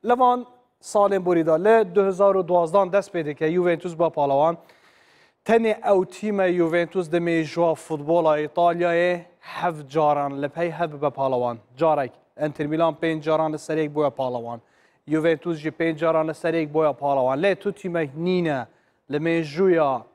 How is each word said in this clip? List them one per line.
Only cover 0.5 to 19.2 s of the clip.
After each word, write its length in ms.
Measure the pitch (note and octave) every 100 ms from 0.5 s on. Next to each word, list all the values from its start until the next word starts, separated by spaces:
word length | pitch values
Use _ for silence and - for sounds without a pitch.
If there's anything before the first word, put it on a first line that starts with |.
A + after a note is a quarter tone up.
| _ _ _
salên 440 | - G#3+ G3+ G3
borî 220 | F3+ E3+ D#3+
de 180 | D#3
li 300 | G3 A3+ G#3
du 120 | F3 G3
hezar 280 | F3+ G3+
û 140 | F#3+ E3+
duwazdan 440 | F3+ E3+ F#3+ F#3+
dest 220 | F#3+ -
pê 120 | F3 D3+
dike 260 | C#3+ D#3
Juventus 460 | F3 F3+ E3 F3+ D#3+
be 120 | E3+
palawan. 460 | D#3 C#3+ C#3 D#3 E3+ - _ _ _ _ _ _ _
Tenê 300 | - A3+ A3+ A3 -
ew 120 | G3
tîme 480 | F#3+ - G#3+ G3+ F#3
Juventus 600 | F3+ E3 E3+ E3+ G3 E3
di 40 | E3+
mêjwa 580 | E3+ E3 D#3 E3 E3+
futbola 680 | D#3 - D#3+ C#3+ E3+ D#3+ D3+
Îtalyayê 800 | D3+ F3+ F3 E3+ F3 E3+ F3 F3 E3+ _
heft 500 | - - F3 D#3 C#3
caran 520 | D3 D3+ D3 C#3+ C#3
li 60 | C#3+
pey 220 | D#3+ E3+
hev 320 | D#3 E3+ D3
be 80 | D3
palawan. 480 | C#3 C3+ B2+ B2 A#2 _ B2
Carek 360 | D#3+ D3+ B2+ - _ -
Inter 260 | D3+ C#3+ D3
Milan 300 | D#3+ E3 D3+
pênc 200 | E3 D#3+
caran 300 | D3+ D#3 D#3+
li 60 | D3+
ser 180 | - D#3+
yek 180 | D3+
boya 160 | D3 D3
palawan. 500 | - C3 B2 A#2 A#2 _ _ _ _ -
Juventus 500 | D#3 D#3+ D#3+ F3 D#3+
jî 120 | D3+
pênc 260 | D3 E3 D#3+
caran 300 | D#3+ D#3+ D#3+
li 60 |
ser 200 | D#3 E3+
yek 200 | E3 D3+
boya 180 | D3+ D#3
palawan. 460 | C#3 C#3+ C#3 B2+ C3+
Lê 140 | F#3+ F#3
tu 160 | G#3
tîmek 380 | G3 F#3 E3+ D3+ C#3
nîne 500 | F3 F3+ E3+ C#3 A#2 _ _ _ _
li 60 |
mêjûya 840 | D3